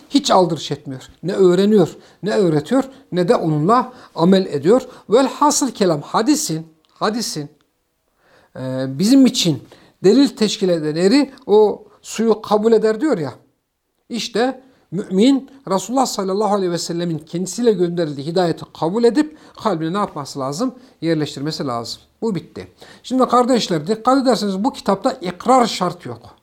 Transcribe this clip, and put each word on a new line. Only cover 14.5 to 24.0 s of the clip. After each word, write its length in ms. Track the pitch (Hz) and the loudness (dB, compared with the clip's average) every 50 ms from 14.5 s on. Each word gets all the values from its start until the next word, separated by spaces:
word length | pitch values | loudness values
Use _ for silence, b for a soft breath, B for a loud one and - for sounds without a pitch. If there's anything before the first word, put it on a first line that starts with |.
| 262 b b b b b b b | -4 b b b b b b b
mümin 600 | 160 185 208 - 190 185 220 269 277 262 - B B B B 170 | -8 -8 -6 -2 2 4 4 4 4 2 0 B B B B -4
Resulullah 380 | 190 185 190 - 247 269 247 | -4 -4 -4 -2 -2 -2 -2
sallallahu 480 | - - - 190 190 190 202 214 196 208 | -2 -2 -6 -4 -2 -2 -2 0 0 0
aleyhi 180 | 202 190 175 | 0 0 -2
ve 60 | 175 165 | -4 -4
sellemin 400 | 170 - 170 170 175 175 160 147 | -6 -6 -6 -4 -4 -4 -6 -6
kendisiyle 540 | 156 - - 170 185 175 - 233 247 233 | -8 -8 -8 -8 -6 -6 -6 0 0 0
gönderildiği 540 | 208 175 180 170 170 175 170 151 143 139 135 | 2 2 0 -2 -2 -4 -4 -4 -6 -8 -8
hidayeti 380 | 156 165 185 180 165 160 - - _ _ - | -4 -2 0 0 0 -2 -4 -8 _ _ -6
kabul 240 | 156 165 190 233 240 | -4 -4 -2 2 2
edip 340 | 233 214 294 302 302 - B B B B - | 2 2 2 -2 -2 -4 B B B B -8
kalbine 300 | - 220 185 156 160 160 | -6 -4 -4 -4 -4 -4
ne 60 | 180 208 | -4 -4
yapması 420 | 202 - - 156 139 - - 143 | -4 -6 -8 -12 -12 -10 -8 -8
lazım? 340 | 131 135 143 170 254 262 - b b b b b | -6 -6 -4 -4 -4 -6 -6 b b b b b
Yerleştirmesi 640 | 156 165 165 156 151 147 - 135 139 156 156 - 160 | -2 -2 0 0 -2 -4 -6 -8 -8 -8 -6 -6 -6
lazım. 360 | 135 120 117 113 - - - _ _ _ - | -6 -6 -6 -6 -8 -12 -14 _ _ _ -8
Bu 120 | 214 226 196 | -6 -4 -4
bitti. 340 | 156 - - - 101 90 - _ B B B B B | -4 -8 -10 -16 -16 -16 -16 _ B B B B B
Şimdi 260 | B - 247 262 247 240 | B -4 0 0 2 4
kardeşler 580 | 233 247 247 233 262 214 - - 180 156 147 | 4 2 4 4 2 0 0 -2 -4 -4 -2
dikkat 360 | 175 220 220 | -4 -6 -2